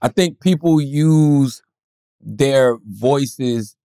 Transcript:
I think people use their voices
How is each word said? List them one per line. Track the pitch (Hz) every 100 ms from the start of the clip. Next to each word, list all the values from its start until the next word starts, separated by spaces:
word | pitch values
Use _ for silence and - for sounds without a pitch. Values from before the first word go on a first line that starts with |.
I | 123
think | - 180 -
people | 185 165 170 156
use | 139 147 160 156 151 143 131 - _ _ _ _ _ _
their | 107 107 139 135 127 117 107
voices | 98 123 143 135 - 127 117 107 _